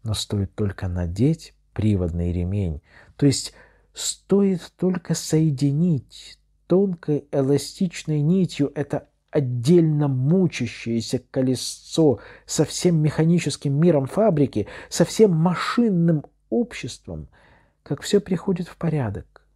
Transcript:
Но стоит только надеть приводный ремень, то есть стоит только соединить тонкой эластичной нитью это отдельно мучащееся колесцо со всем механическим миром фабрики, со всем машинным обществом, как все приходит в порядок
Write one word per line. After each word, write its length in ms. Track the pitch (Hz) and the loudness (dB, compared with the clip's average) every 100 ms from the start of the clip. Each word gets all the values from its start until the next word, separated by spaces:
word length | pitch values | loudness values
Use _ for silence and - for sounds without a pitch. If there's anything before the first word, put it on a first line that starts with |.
Но 100 | 113 | -6
стоит 400 | 101 - 101 95 | -6 -4 -4 -4
только 340 | - 104 - 92 | -4 -4 -4 -6
надеть 640 | 87 87 92 131 165 - _ _ | -4 -4 0 0 0 -8 _ _
приводный 600 | - 107 101 87 85 87 | -2 0 2 0 -2 -2
ремень, 500 | 85 87 101 92 76 _ - - - | -2 -2 -2 -4 -6 _ -20 -20 0
то 80 | |
есть 300 | 143 - - - - _ _ | 0 0 -6 -18 -20 _ _
стоит 760 | - - - _ 196 196 180 - _ | -10 -10 -10 _ 2 2 0 -6 _
только 380 | 185 180 - | -2 -2 -4
соединить 1200 | 160 - 156 160 135 143 143 180 143 - - - - _ _ _ | -6 0 2 2 2 0 2 0 0 -4 -20 -20 -20 _ _ _
тонкой 600 | 180 196 175 - 147 - | 2 2 -2 -4 -4 -2
эластичной 880 | 143 135 143 139 - 190 - - 151 | -2 2 0 -2 -4 -4 -4 -4 0
нитью 500 | 147 190 180 - 139 | 2 2 0 0 -2
это 340 | - 143 151 - _ _ 156 | -2 -6 -6 -8 _ _ -2
отдельно 720 | 127 123 117 175 160 151 147 | -2 -2 4 6 6 2 0
мучащееся 1080 | 131 131 185 180 - 117 - - 117 110 123 _ | 0 2 2 2 -2 -8 -8 -4 -4 -2 -6 _
колесцо 920 | 135 131 123 - - - - 156 117 - - - | -2 0 -2 -6 -12 -6 2 4 2 -6 -20 -10
со 180 | - | -2
всем 380 | 147 - 185 165 | -2 0 0 2
механическим 720 | 151 - 160 170 151 - 147 | 0 2 2 2 0 -4 -4
миром 320 | 139 175 147 135 | 2 4 4 0
фабрики, 600 | - 220 151 131 110 98 - - | 0 2 2 0 0 -6 -10 -14
со 160 | - | -2
всем 280 | 170 - 220 | -2 4 4
машинным 920 | 160 170 165 - - 233 180 170 156 - _ _ | 4 2 0 -2 0 2 2 2 2 -2 _ _
обществом, 800 | 226 240 - 131 - - 80 71 _ _ _ _ _ | -4 -2 -8 -12 -14 -14 -14 -14 _ _ _ _ _
как 180 | - 143 | -10 -8
все 220 | - 202 | 0 0
приходит 440 | - 180 - 175 175 | 0 -6 -2 -4 -6
в 80 | - | -6
порядок 680 | 170 151 117 101 - _ _ | -4 -2 -4 -6 -14 _ _